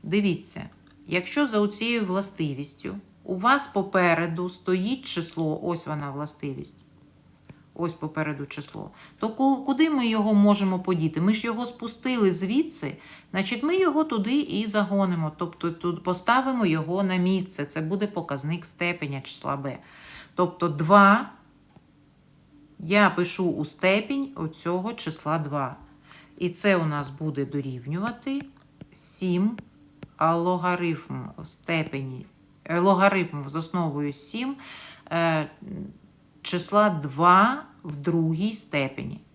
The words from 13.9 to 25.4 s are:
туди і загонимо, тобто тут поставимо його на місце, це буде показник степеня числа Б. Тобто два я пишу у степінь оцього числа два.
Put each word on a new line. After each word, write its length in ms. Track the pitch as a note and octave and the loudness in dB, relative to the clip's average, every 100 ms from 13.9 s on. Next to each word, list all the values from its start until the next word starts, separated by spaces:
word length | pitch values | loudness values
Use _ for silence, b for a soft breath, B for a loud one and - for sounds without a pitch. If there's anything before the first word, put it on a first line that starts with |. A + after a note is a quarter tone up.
| D4 | 2
туди 360 | D#4 A3+ G3+ C#4 | 0 0 0 0
і 260 | D4 G3 A3 | 0 -2 0
загонимо, 680 | G#3 F#3+ G3+ F#3+ E3+ D#3 D#3 | 0 2 2 2 0 -2 -4
тобто 340 | E3+ - E3+ | -8 -4 -6
тут 320 | E3 F3 E3+ | -2 -4 -2
поставимо 640 | - F3+ - B3+ C4+ B3+ F#3+ | -4 -2 2 2 2 0 0
його 360 | D#3+ D3+ F#3 | 0 0 -2
на 140 | F#3+ F3+ | 0 2
місце, 480 | F3+ F#3+ F#3 - | 2 0 -2 -6
це 160 | C#3+ D#3 | -6 -6
буде 260 | D#3+ G3 G#3 | -4 -2 -4
показник 600 | F3+ E3 C#3 D3 F3+ - | -4 -6 -6 -4 -6 -8
степеня 540 | - F3 F3 C#3+ C3+ | -4 -4 -4 -6 -8
числа 360 | - - C#3+ C#3 | -10 -10 -6 -6
Б. 220 | C#3 B2 B B B B B | -6 -10 B B B B B
Тобто 340 | - F3+ - E3+ | -2 -2 0 -2
два 600 | C#3+ D#3+ G3+ G3 A3 C#4 - _ _ _ - _ _ _ _ _ _ _ - - - | 0 6 8 10 6 0 -14 _ _ _ -20 _ _ _ _ _ _ _ -20 -20 -14
я 280 | D#3+ G3+ G3 | 0 4 6
пишу 400 | D#3+ F3 - F3+ | 4 -2 0 0
у 140 | D#3 | 0
степінь 680 | D3+ - F#3 G3+ G#3+ C#4 C4+ - | -4 0 2 2 0 -4 -4 -6
оцього 560 | D#3+ - E3+ F3+ G#3 | -8 -6 -4 -2 -4
числа 460 | A#3 D#3+ D#3 D3+ | -6 -6 -6 -4
два. 380 | E3 | -2